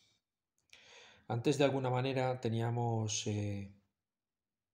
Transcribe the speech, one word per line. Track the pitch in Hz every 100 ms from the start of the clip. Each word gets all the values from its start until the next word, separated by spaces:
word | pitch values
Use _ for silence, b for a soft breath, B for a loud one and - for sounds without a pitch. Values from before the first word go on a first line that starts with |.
| _ _ _ _ _ _ _ B B B B B -
Antes, | 117 151 135
de | 139
alguna | 135 131
manera, | 127 131 131 127 127
teníamos, | 117 113 117 120 120 113 110 - 110
eh, | 104 104 101 98 - _ _ _ _ _ _ _ _ _